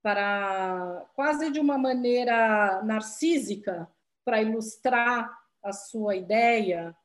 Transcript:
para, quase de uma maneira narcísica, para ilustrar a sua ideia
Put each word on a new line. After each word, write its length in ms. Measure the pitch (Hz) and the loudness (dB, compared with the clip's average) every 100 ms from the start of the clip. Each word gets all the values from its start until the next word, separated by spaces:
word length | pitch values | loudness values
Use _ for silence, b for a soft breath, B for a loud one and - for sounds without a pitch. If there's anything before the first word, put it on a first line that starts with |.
para, 1040 | 208 202 202 202 196 190 190 185 180 175 - | 0 0 0 0 -2 -2 -2 -4 -6 -10 -10
quase 380 | - 285 294 320 | -2 -2 0 -2
de 80 | 294 | 0
uma 180 | 285 277 | 0 2
maneira 1040 | 262 254 247 247 240 233 226 214 202 190 | 0 0 0 0 2 4 4 4 2 0
narcísica, 1040 | 214 220 214 - 320 320 196 202 208 175 165 _ _ _ | -2 -4 -4 -2 0 2 -2 -6 -6 -8 -10 _ _ _
para 180 | - 226 | -2 0
ilustrar 960 | 220 226 220 - 254 240 240 240 233 - _ _ | 2 -2 -6 -4 0 2 2 0 -4 -12 _ _
a 100 | 202 | -10
sua 420 | 202 - 226 208 190 | -10 -10 -4 -2 -2
ideia 800 | 180 214 233 233 196 170 170 - | 0 4 4 4 2 -2 -6 -14